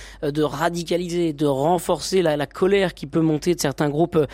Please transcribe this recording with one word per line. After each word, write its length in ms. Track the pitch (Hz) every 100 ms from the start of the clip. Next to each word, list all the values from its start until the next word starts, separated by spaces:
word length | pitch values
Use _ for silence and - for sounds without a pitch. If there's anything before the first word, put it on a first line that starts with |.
| - -
euh, 80 | 151
de 140 | 147
radicaliser, 880 | 147 139 170 175 165 175 180 175 170
de 140 | 143 147
renforcer 760 | 135 151 175 - 160 - 190
la, 140 | 165 147
la 100 | 143
colère 480 | - 185 196 180
qui 140 | - 139
peut 120 | 170
monter 360 | 160 151 180 170
de 40 |
certains 300 | 147 135 147
groupes, 240 | 147 170
euh, 120 | 160 147